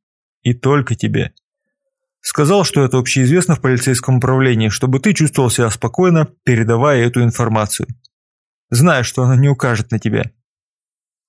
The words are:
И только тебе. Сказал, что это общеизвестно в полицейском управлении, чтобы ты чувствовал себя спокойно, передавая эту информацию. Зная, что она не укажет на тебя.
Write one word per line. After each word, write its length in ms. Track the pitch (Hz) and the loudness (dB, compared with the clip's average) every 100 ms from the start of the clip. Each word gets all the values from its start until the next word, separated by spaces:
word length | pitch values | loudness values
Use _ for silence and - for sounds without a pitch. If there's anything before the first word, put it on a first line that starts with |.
| _ _ _ _ | _ _ _ _
И 120 | 123 | -4
только 400 | 120 131 143 123 | -2 0 0 -2
тебе. 400 | 113 110 - - _ _ _ _ _ _ _ _ _ | -4 -4 -4 -6 _ _ _ _ _ _ _ _ _
Сказал, 440 | - - 147 202 | -8 -2 2 2
что 200 | - 143 | 2 0
это 140 | 131 131 | 0 0
общеизвестно 560 | 127 135 127 180 175 | -2 0 2 2 0
в 60 | - | 0
полицейском 580 | - 123 135 120 - 127 | 0 0 0 -2 0 0
управлении, 500 | 123 131 131 110 110 | 2 2 2 2 0
чтобы 320 | - 127 131 | -2 -2 0
ты 140 | 214 | 0
чувствовал 360 | 180 156 - 123 | 0 0 0 0
себя 200 | - 113 | 0 -2
спокойно, 560 | - 117 - 180 165 151 _ | -2 -6 0 2 2 0 _
передавая 640 | - 117 113 117 147 131 120 | 0 0 2 2 2 2 0
эту 160 | 123 | 0
информацию. 640 | 120 - 113 110 104 - - - _ _ _ _ _ _ - | 0 0 -2 0 -2 -6 -8 -12 _ _ _ _ _ _ -4
Зная, 320 | 120 175 139 | 2 2 2
что 200 | 117 - | -2 0
она 140 | 127 127 | 2 4
не 120 | 143 | 2
укажет 420 | 135 131 107 - | 2 0 -2 -4
на 80 | 110 | -4
тебя. 320 | 110 107 - _ _ _ _ _ _ _ _ _ | -2 -4 -4 _ _ _ _ _ _ _ _ _